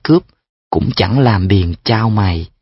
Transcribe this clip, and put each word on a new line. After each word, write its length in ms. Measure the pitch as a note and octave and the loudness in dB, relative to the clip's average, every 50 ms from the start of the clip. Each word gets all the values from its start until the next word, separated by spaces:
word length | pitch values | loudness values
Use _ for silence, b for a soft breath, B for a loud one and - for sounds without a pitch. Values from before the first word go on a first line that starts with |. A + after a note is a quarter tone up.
cướp, 200 | - - D#3+ F#3 - _ _ _ _ _ _ _ _ _ | 0 0 0 0 0 _ _ _ _ _ _ _ _ _
cũng 200 | - - - - - | -4 -2 -2 -2 -2
chẳng 220 | - F#2 F#2+ A2+ C#3 | -2 -2 0 2 2
làm 300 | C3 A#2+ G#2 F#2+ F2+ F#2 | 2 2 2 0 2 2
Biền 260 | G2+ F#2+ F2 E2+ E2 - _ | 2 2 0 -2 -6 -6 _
chao 260 | - A#2 A2 A2+ A2+ | -2 -2 0 0 0
mày. 380 | G#2+ G#2+ G2 F#2 E2+ E2 E2 - _ _ | 0 0 0 0 -2 -4 -8 -10 _ _